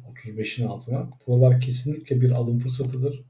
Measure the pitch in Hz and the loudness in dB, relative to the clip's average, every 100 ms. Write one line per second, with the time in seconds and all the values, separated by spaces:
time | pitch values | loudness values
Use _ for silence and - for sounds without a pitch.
0 | - - 110 107 104 123 110 - - 123 | -18 -18 -14 -8 -8 -6 -6 -8 -8 -6
1 | - - - 123 127 127 - - 147 151 | -8 -10 0 6 6 6 2 -4 -4 -6
2 | - 123 123 123 120 120 127 - 127 127 | -2 2 2 2 0 -2 -2 -4 -4 -4
3 | 143 - | -4 -6